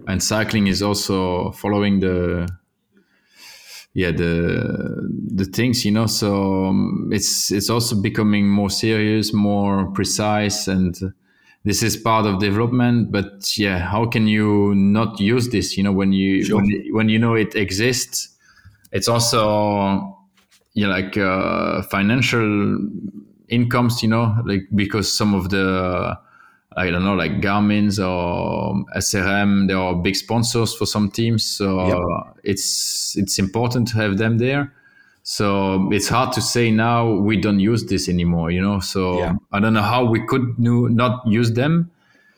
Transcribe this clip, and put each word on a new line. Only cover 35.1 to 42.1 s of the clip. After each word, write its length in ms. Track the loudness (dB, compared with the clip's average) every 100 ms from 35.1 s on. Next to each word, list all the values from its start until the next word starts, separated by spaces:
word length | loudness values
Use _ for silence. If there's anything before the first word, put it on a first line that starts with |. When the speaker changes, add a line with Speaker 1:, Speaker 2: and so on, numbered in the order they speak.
| _
Speaker 1:
So 680 | -8 -2 0 2 2 2 2
it's 160 | 0 0
hard 240 | 0 0
to 80 | -2
say 300 | -2 0 2
now 420 | 2 2 2 2
we 240 | 2 2 2
don't 220 | 2 2
use 260 | 2 0 0
this 240 | -4 0
anymore, 420 | 0 0 0 0
you 100 | 0
know? 180 | 0 -2
So 400 | -2 -2 -2 0
Speaker 2:
Yeah. 160 | -2 -2 -4
Speaker 1:
I 80 | 0
don't 140 | 2
know 100 | 2
how 220 | 2 0 2
we 200 | 0 0
could 320 | -2 -2 0
nu-, 320 | 2 2 2
not 320 | 2 0 0 0
use 260 | 2 2
them, 380 | 2 2 2 0 _ _